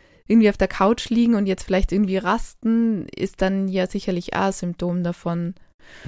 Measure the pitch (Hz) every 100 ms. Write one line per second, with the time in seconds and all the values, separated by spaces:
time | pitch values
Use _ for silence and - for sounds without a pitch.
0 | _ _ - 226 208 196 190 - 196 233
1 | - 226 233 220 196 185 - 190 - 196
2 | 196 190 180 220 - - 226 226 226 202
3 | - - 196 - 190 190 190 185 185 196
4 | - 175 - - 196 190 175 175 175 175
5 | 170 175 175 170 170 - - _ - -